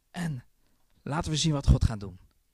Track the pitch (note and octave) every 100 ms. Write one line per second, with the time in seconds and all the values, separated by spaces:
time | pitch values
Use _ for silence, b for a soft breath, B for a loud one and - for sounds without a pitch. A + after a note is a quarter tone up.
0 | _ - E3+ C3 - _ _ _ _ _
1 | - D3 E3 D3+ D#3+ D3 - B2 - A2
2 | G2 F2+ - _ _